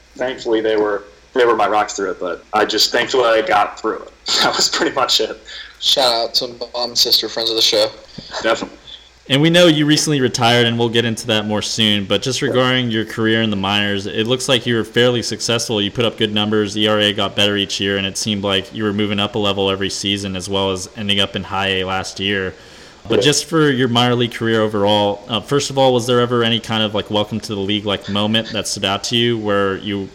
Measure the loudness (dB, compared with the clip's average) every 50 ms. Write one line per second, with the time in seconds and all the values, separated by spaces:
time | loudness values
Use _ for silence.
0 | _ _ -10 -6 -6 -6 -6 -6 -2 0 0 2 2 2 2 2 2 0 0 -4
1 | -6 -10 -20 -20 -20 _ 0 2 4 4 6 4 4 2 2 2 0 0 -2 -4
2 | -4 -4 -4 -6 -6 -6 -6 -8 -10 -4 0 0 0 2 2 0 0 0 0 -2
3 | -2 0 2 2 4 4 4 2 2 2 2 2 2 0 -2 -6 -6 -6 -6 -6
4 | -10 -16 -20 _ -6 -4 -2 0 0 0 0 0 -2 0 0 0 -2 -2 0 -2
5 | -2 0 0 0 0 -2 -4 -10 -14 -18 -18 -16 -16 -18 -14 -6 0 0 2 4
6 | 4 2 2 0 -2 -2 -2 -2 -4 -4 -8 -10 -12 -8 -6 -6 -6 -4 0 0
7 | 0 2 2 0 -2 -2 -4 -2 -2 0 0 0 0 2 4 2 2 2 0 -8
8 | -20 -18 -18 -18 -16 -12 -10 -4 0 0 0 0 -2 -10 -12 -20 -20 -20 -20 -20
9 | -20 -20 -20 -20 _ 0 2 4 4 4 6 6 6 6 6 6 4 2 2 2
10 | 2 0 0 2 2 0 0 2 2 4 4 4 4 2 2 2 0 0 2 0
11 | 0 0 -2 -4 -2 -2 0 0 0 0 -2 -2 -2 -4 -2 0 2 2 2 2
12 | 0 0 -2 -2 0 -2 -4 -2 -2 0 2 2 2 2 2 0 0 0 0 -2
13 | -2 -4 -4 0 2 2 2 2 2 0 0 -2 0 0 0 0 0 0 -2 -2
14 | -4 -6 -4 -2 0 0 0 -2 0 0 0 0 2 0 -2 -2 -2 -2 2 2
15 | 4 4 2 0 -2 -4 -6 -6 -2 -2 -2 -2 -2 -2 -2 -2 -2 -2 -2 0
16 | -2 -2 0 0 -2 -2 0 0 0 0 2 0 0 0 -2 0 0 2 2 4
17 | 2 2 2 0 -2 -4 0 0 0 2 2 0 -2 -2 -2 -2 -2 0 0 0
18 | -2 -4 -4 -4 -4 -2 -2 -2 -2 0 0 -2 -2 -4 -8 -4 -2 -2 0 0
19 | 0 0 0 -2 -2 -2 -2 -2 -2 0 0 0 0 0 0 0 -2 -4 -4 -4
20 | -2 -2 -2 -2 -2 -6 -6 -6 -6 -4 -2 0 0 0 -2 -4 -6 -10 -10 -10
21 | -4 -2 0 0 0 -2 -2 -8 -8 -4 -4 -2 0 0 0 -2 -2 -2 -4 -4
22 | -6 -6 -8 -6 -4 -2 -2 -2 -2 -4 -8 -10 -20 -20 -20 -20 -20 -20 -20 -18
23 | -6 0 0 2 2 2 2 0 -2 -2 0 2 2 4 2 2 0 2 2 2
24 | 2 2 2 2 0 -2 -2 -4 -2 0 2 2 2 2 0 0 2 2 4 4
25 | 2 2 0 -4 -6 -6 -6 -6 -2 0 -2 0 0 -2 0 2 4 4 4 2
26 | 2 2 2 2 2 2 2 0 2 2 0 -2 -2 -4 -2 0 0 0 0 -2
27 | -4 0 0 -2 -2 0 -4 -8 -6 -6 -6 -4 -2 -2 -2 -2 0 -2 -4 -4
28 | -4 -4 -4 -2 0 0 0 0 -2 -2 -6 -6 -6 -6 -6 -4 -2 -2 -2 -2
29 | -4 -2 0 0 2 2 0 -2 -2 0 0 2 2 0 -2 -4 -4 -6 -6 -6
30 | -6 -8 -10